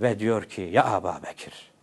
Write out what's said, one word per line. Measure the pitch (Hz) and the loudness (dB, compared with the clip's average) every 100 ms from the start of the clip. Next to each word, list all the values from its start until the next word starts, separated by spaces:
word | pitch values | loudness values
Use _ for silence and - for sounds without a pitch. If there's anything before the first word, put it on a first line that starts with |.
Ve | 120 104 | 0 2
diyor | 110 110 | 2 0
ki, | - - 90 | -2 -8 0
"Ya | 107 127 101 | 2 4 2
Ebu | 87 - - | 0 -6 -10
Bekir | - - - - _ | -14 -16 -16 -20 _